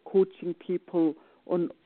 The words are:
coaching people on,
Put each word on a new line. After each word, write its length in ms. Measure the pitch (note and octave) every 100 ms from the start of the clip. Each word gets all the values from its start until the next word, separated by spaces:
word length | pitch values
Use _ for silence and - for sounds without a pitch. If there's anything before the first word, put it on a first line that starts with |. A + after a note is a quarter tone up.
| -
coaching 480 | G3 F#3+ - F3 E3+
people 580 | - F3+ - F3 D#3+ D3 _ _ -
on, 220 | F3 E3+ -